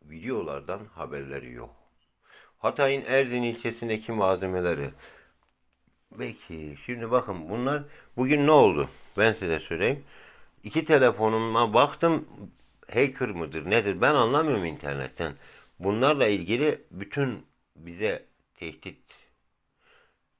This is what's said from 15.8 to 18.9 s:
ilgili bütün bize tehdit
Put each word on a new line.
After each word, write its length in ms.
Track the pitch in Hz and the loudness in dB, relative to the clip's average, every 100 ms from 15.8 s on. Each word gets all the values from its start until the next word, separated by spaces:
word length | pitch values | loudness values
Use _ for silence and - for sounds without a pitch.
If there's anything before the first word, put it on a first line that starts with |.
| 92 110 135 147 117 | -2 2 2 2 2
ilgili 580 | 101 85 120 151 - _ | 0 -2 0 0 -2 _
bütün 560 | 90 101 143 135 107 - _ _ - | -14 -8 -4 -4 -4 -14 _ _ -20
bize 480 | 82 85 107 87 - _ _ | -18 -4 -4 -4 -10 _ _
tehdit 440 | _ 82 - 95 | _ -14 -12 -16